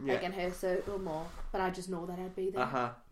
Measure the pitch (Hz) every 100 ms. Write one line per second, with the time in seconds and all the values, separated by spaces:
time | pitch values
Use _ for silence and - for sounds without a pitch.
0 | 135 127 180 190 175 180 190 180 - 202
1 | 185 156 170 - - 196 185 185 180 175
2 | 180 175 185 185 190 156 123 135 120 123
3 | -